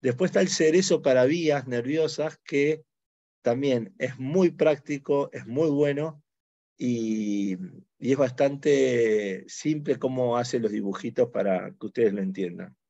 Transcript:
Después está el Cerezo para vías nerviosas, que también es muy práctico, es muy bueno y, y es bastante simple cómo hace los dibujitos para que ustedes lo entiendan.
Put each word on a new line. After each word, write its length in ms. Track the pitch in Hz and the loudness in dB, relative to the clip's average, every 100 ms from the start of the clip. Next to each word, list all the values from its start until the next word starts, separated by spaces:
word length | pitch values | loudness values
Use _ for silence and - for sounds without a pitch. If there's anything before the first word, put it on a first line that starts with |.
Después 280 | 131 123 180 | -2 0 0
está 120 | 190 | 2
el 80 | 185 | 0
Cerezo 520 | - 160 165 185 160 | 2 4 4 4 2
para 240 | 143 127 127 | 4 4 4
vías 420 | 170 160 143 127 | 2 2 0 -2
nerviosas, 680 | 120 120 156 160 156 151 147 - | -4 -2 -2 -2 -2 -6 -8 -4
que 380 | 143 143 156 _ _ _ _ _ _ | 0 0 0 _ _ _ _ _ _
también 540 | - 120 139 123 113 _ | -2 0 2 0 -2 _
es 220 | 139 - | -8 -6
muy 320 | 131 180 175 | -2 2 2
práctico, 800 | 147 156 147 - 143 139 143 143 | 4 2 2 -4 -8 0 0 0
es 140 | 127 123 | -8 -8
muy 220 | 123 160 | 0 0
bueno 520 | 143 147 143 160 151 _ _ _ _ _ _ | 2 2 0 -6 -8 _ _ _ _ _ _
y, 760 | 123 120 113 110 104 101 98 92 90 - _ _ | -4 -2 -2 -2 -2 -2 -2 -4 -10 -16 _ _
y 140 | - | -2
es 60 | 135 | 0
bastante 1300 | 131 127 139 143 151 139 131 123 113 107 101 92 - | 0 0 -2 0 2 2 4 2 2 2 0 -8 -10
simple 500 | - 151 151 147 127 | -8 -4 -4 -2 -2
cómo 400 | 135 127 123 120 | -2 0 0 0
hace 220 | 120 123 | 0 -2
los 120 | 113 | -2
dibujitos 580 | 107 101 98 120 117 117 | -2 -4 -6 -6 0 0
para 400 | - 101 92 98 | 0 0 -2 -4
que 140 | 95 107 | -12 -10
ustedes 260 | - 110 | 0 2
lo 80 | 101 | 2
entiendan. 560 | 95 95 90 87 92 _ | -4 -4 -6 -8 -16 _